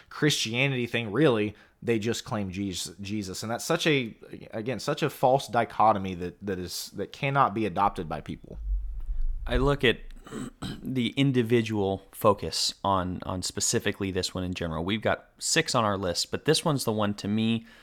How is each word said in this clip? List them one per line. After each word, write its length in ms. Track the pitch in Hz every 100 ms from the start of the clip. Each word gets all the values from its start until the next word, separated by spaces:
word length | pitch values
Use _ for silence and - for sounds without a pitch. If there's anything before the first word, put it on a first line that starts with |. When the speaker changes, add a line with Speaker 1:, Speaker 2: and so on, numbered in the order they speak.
| -
Speaker 1:
Christianity 800 | - 151 - 113 117 139 131 120
thing, 240 | 117 113
really. 420 | 107 156 110 104 - - _
They 200 | 117 113
just 240 | 110 -
claim 260 | - 110 98
Jesus, 460 | 92 101 87 - 92
Jesus. 440 | 98 107 92 92
And 80 | 110
that's 120 | 117
such 220 | - 170 170
a, 260 | 139 117 - - - -
again, 300 | 110 113 107
such 240 | - -
a 40 | 143
false 380 | - 131 135 -
dichotomy 720 | 117 113 - 110 104 95 87
that, 200 | 87 -
that 140 | 101 92
is, 320 | 90 - - 95
that 160 | 92
cannot 420 | - 143 139 117
be 100 | 104
adopted 440 | 104 85 98 - 82
by 120 | 78
people. 380 | - 80 - - - - - - - - - - -
Speaker 2:
I 100 | 123
look 260 | 135 139
at 160 | 120 107 - - -
<clears throat> 520 | - - - - -
the 260 | - 131 113
individual 920 | - 139 127 113 120 110 107 98 95 -
focus 600 | - 110 98 82 - - -
on, 360 | 101 95 90 90
on 200 | - 95
specifically 680 | - - - 117 104 98 98
this 240 | 92 -
one 100 | 92
in 80 | 90
general. 320 | 92 85 78
We've 160 | 85 107
got 260 | 104 87 - -
six 360 | - 165 156
on 100 | 127
our 120 | 107 98
list, 340 | 92 82 -
but 140 | 95
this 200 | - 160
one's 200 | 170 135
the 80 | -
one 220 | 107 101
to 140 | 101 98
me 380 | 110 110 113 - -